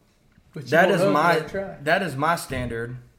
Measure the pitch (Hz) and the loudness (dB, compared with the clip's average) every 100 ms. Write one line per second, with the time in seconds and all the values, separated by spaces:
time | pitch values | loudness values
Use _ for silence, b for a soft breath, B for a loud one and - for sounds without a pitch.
0 | _ _ _ _ _ 160 123 160 185 180 | _ _ _ _ _ -14 2 4 4 4
1 | 147 147 170 160 160 - - - 143 185 | 2 4 4 2 -2 -8 -8 -6 -2 0
2 | 180 135 156 165 - 131 120 117 117 127 | -2 -2 0 -2 -4 -6 -6 -6 -8 -12
3 | - | -18